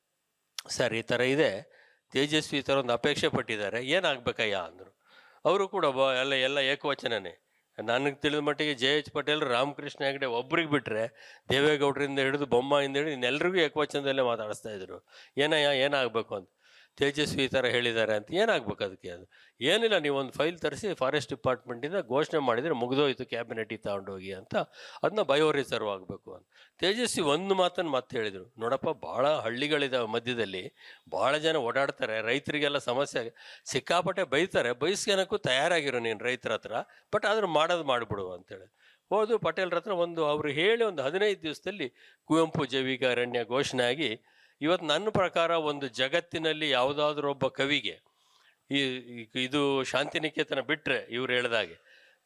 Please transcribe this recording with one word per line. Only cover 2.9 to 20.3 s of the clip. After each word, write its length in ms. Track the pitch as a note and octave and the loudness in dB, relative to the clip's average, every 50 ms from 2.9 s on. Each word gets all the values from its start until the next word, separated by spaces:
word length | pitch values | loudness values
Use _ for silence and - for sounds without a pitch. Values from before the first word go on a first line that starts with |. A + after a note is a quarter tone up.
| A#2+ | 0
ಅಪೇಕ್ಷೆ 360 | A#2+ - D3+ C#3+ - - D#3 | 2 2 0 0 2 0 0
ಪಟ್ಟಿದ್ದಾರೆ, 560 | - C#3 A#2+ - A2+ G#2 G#2 G2 G#2 A#2 B2+ | 0 0 -2 -2 -4 -4 -4 -4 -4 -4 -2
ಏನಾಗಬೇಕಯ್ಯ?" 720 | C3 D#3 F#3 F3+ E3 C#3 B2 A#2+ B2 A#2 - A#2 G#2+ G2+ F#2+ E2+ D#2+ | 0 0 0 2 0 -2 -2 -2 -4 -2 -2 0 0 0 -2 -4 -6
ಅಂದರು. 320 | F2+ F#2 F#2 F#2 - _ _ _ - - - - - _ - | -10 -16 -20 -20 -20 _ _ _ -20 -20 -20 -20 -10 _ 0
ಅವರು 220 | D3 F3 G3+ G3 F#3+ | 2 2 2 0 -2
ಕೂಡ 180 | G3+ G3 E3 | -2 0 0
ಬ-, 280 | D3 C3 C3 C3+ C3+ C3 B2+ | 2 2 4 2 2 2 2
ಎಲ್ಲ, 140 | C3 C#3 C#3 | 0 0 0
ಎಲ್ಲ 240 | C3 B2+ C3+ C#3+ C#3+ | 2 2 2 2 0
ಏಕವಚನನೇ. 840 | C3+ C3 C#3 C#3 - D3+ C#3 - - B2+ A#2 G#2 F#2+ F2 E2 - _ _ _ _ _ _ _ - A2 | 0 0 0 0 -2 -2 -4 -2 -2 -4 -4 -4 -4 -6 -14 -16 _ _ _ _ _ _ _ -8 -2
ನನಗೆ 320 | A2 A#2 B2+ C#3 D3 C#3 | 0 0 2 2 0 -2
ತಿಳಿದ 240 | C#3 - D3+ C#3+ D3+ | 0 -2 0 0 0
ಮಟ್ಟಿಗೆ 340 | D3 C#3+ D3 C#3 D#3 D3+ C#3+ | 0 0 -2 -2 -2 -2 -2
ಜೆ 240 | A#2 B2 C3+ D3 D3+ | 0 2 2 2 2
ಎಚ್ 140 | C#3+ - | 0 -2
ಪಟೇಲ್, 300 | - D3+ C#3 C#3+ D3 D3+ | -6 -6 -2 -2 0 0
ರಾಮಕೃಷ್ಣ 640 | D3+ C3+ A#2+ A#2 C3+ C#3+ C#3 - D3 C#3+ - - C#3+ | 0 0 2 2 2 0 -2 -6 -10 -12 -8 -4 -2
ಹೆಗಡೆ 200 | C3+ C#3 C#3 C#3 | -2 -2 -2 -2
ಒಬ್ರಿಗೆ 440 | C3 A#2 A#2+ B2+ C3 D#3 E3+ E3 D#3 | -2 -2 -2 -2 0 0 0 0 2
ಬಿಟ್ಟರೆ 680 | C#3+ C#3 A#2+ - A2 G#2+ A2 A#2 - - - - - - _ - | 0 0 0 0 -4 -2 -4 -4 -6 -12 -20 -20 -20 -10 _ 0
ದೇವೇಗೌಡರಿಂದ 720 | A#2+ C3+ C#3+ D3+ D3+ C#3 C#3+ C#3 C3 C3+ C#3+ C#3 C#3 C#3 | 2 4 4 4 4 4 2 2 2 0 -2 -2 0 0
ಹಿಡಿದು 260 | C3+ C3+ C3+ C#3+ C#3+ | 2 2 2 0 0
ಬೊಮ್ಮಾಯಿಂದ 500 | C#3 D#3+ D#3+ C3 C#3 D3 C#3+ C#3 C#3 C3+ | 2 4 4 4 4 4 2 2 2 0
ಹಿಡಿದು 180 | C#3 D3 D#3+ D3 | 0 -2 -2 -2
ಇನ್ನೆಲ್ರಿಗೂ 420 | B2+ B2 B2 C3 D3+ E3 F3+ F#3 | 0 0 0 2 2 0 2 2
ಏಕವಚನದಲ್ಲೇ 640 | F#3 D#3+ C#3+ - D3+ D3 C#3+ - D3 C#3 C#3 C3+ C3+ | 2 2 2 2 0 -2 0 -2 -2 0 0 2 2
ಮಾತಾಡಿಸ್ತಾ 480 | C3 A#2+ A#2 A2 A2 G#2+ G#2 - - A2+ | 2 2 0 -2 -4 -6 -8 -8 -8 -10
ಇದ್ರು. 380 | G#2+ G2 F#2 - F2+ F2+ - _ - - - - - C3 | -10 -10 -10 -10 -12 -14 -16 _ -20 -20 -20 -8 -2 0
"ಏನಯ್ಯ, 420 | C#3+ D3+ D#3+ D3+ D3 C#3+ C#3+ C3 | 2 2 4 4 4 4 2 2
ಏನಾಗಬೇಕು?" 560 | C3 C#3+ C#3+ C#3 C3 A#2+ A2 A#2 G#2 - A2+ | 2 2 2 2 0 0 0 -2 -4 -4 -6
ಅಂತ. 140 | G2+ F#2 - _ _ _ _ - - - _ _ - | -10 -10 -10 _ _ _ _ -20 -20 -20 _ _ 0
"ತೇಜಸ್ವಿ 460 | C#3+ C#3+ C#3 D3 D3+ - - C#3 C3+ | 0 0 2 0 -2 -2 0 0 0
ಈ 40 | B2 | 0
ಥರ 180 | A#2+ C3 B2 | 2 2 2
ಹೇಳಿದ್ದಾರೆ" 500 | A#2+ A2+ A#2+ A#2+ A#2+ A2+ A2+ A2 G#2+ G#2+ | 2 2 2 2 2 2 2 2 2 2
ಅಂತ. 160 | G#2+ G#2+ - | 0 -2 -2
"ಏನಾಗಬೇಕು 520 | D3+ F3+ A3 A3+ G3+ D#3 A#2 G2+ G2+ - A2 | 0 0 2 2 2 0 0 -4 -6 -4 -6
ಅದಕ್ಕೆ?" 260 | G2 F#2+ - - F#2+ | -6 -6 -8 -12 -12
ಅದು, 200 | F2 F2 F#2 - _ - - - _ - | -12 -12 -16 -20 _ -20 -20 -20 _ -4
"ಏನಿಲ್ಲ, 360 | A#2 C#3+ F3+ A3 A#3 A3 G#3 F3+ | 0 2 2 4 4 2 2 2
ನೀವು 200 | D3 D3 C#3+ C#3 | 2 0 0 0
ಒಂದು 140 | C3+ B2 | -2 -4